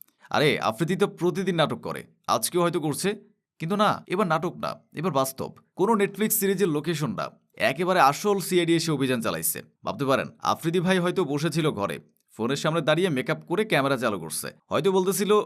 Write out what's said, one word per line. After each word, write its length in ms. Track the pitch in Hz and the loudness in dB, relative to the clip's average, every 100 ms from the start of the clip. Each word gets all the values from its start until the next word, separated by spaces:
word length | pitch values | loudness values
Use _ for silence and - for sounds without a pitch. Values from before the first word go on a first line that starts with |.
| _ _ - | _ _ -4
আরে, 300 | 113 147 98 | 2 2 2
আফ্রিদি 360 | 208 226 165 190 | 0 0 0 0
তো 100 | 196 | 0
প্রতিদিন 480 | 165 175 165 185 | 0 -2 0 0
নাটক 260 | 170 143 113 | 0 0 -2
করে, 240 | 85 71 - _ - | -8 -10 -12 _ 0
আজকেও 360 | 117 - 175 | 0 0 0
হয়তো 180 | 170 165 | 0 0
করছে। 400 | 151 131 190 208 - _ _ - | -2 -2 -2 -4 -10 _ _ -10
কিন্তু 180 | 160 202 | -4 0
না, 260 | 208 - - | 2 0 -2
এবার 200 | 180 190 | -2 0
নাটক 300 | 156 180 - | 0 -2 -6
না, 180 | - - _ | -6 -8 _
এবার 200 | - 175 | -6 -2
বাস্তব। 400 | 139 135 - 71 - _ - | 0 0 -4 -8 -10 _ -2
কোনো 160 | 202 | 2
Netflix 380 | 220 196 - 214 | 2 0 0 -2
সিরিজের 380 | - 196 185 190 | 0 0 2 2
লোকেশন 460 | 147 147 156 143 | 0 -2 -2 -2
না, 160 | 85 69 - _ | -4 -8 -10 _
একেবারে 460 | - 107 147 180 175 | -2 0 0 0 4
আসল 400 | 135 143 208 202 | 4 4 0 0
সিআইডি 340 | 156 180 170 | 2 2 4
এসে 180 | 165 165 | 2 2
অভিযান 280 | 139 135 120 | 0 0 0
চালাইছে। 420 | 110 82 82 - - _ | 0 -2 -4 -6 -10 _
ভাবতে 200 | - - | -8 -4
পারেন, 240 | 135 123 73 - | 0 0 -2 -4
আফ্রিদি 380 | - 214 165 180 | -2 -2 0 0
ভাই 180 | 180 185 | 2 2
হয়তো 260 | 175 180 | 2 0
বসেছিল 460 | 147 143 165 165 151 | 0 -2 -2 0 -2
ঘরে, 300 | 101 98 71 - _ _ - | -2 -4 -6 -12 _ _ -6
ফোনের 200 | 117 139 | -2 -2
সামনে 240 | 160 165 | -2 0
দাঁড়িয়ে 280 | 151 156 190 | 2 2 2
মেকআপ 360 | 131 131 156 - | 0 -2 -4 -4
করে 180 | 180 | -2
ক্যামেরা 320 | 220 156 135 131 | 0 2 2 2
চালু 220 | 117 98 | 0 -2
করছে। 340 | 80 - - - - | -4 -8 -8 -12 -4
হয়তো 220 | 107 185 | 0 4
বলতেছিল, 480 | 190 180 175 202 208 | 4 2 0 2 2